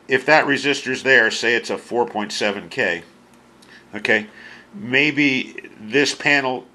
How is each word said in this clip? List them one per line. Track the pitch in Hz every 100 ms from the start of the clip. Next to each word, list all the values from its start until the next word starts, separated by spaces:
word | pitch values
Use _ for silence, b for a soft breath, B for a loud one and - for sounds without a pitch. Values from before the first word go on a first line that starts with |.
| -
if | 131 127
that | 156 143
resistor's | 135 139 139 - 123
there, | 120 131 110
say | 107 117
it's | 117 117
a | 101
four | - 120 117
point | 107 101
seven | - 107 101 87
K, | 135 104 87 - - _ _ _ _ B B B
okay, | 107 107 110 107 B B B B
maybe | 104 110 131 151 143 143 131 - - - -
this | 107 123 143
panel | - 156 143 131 127 -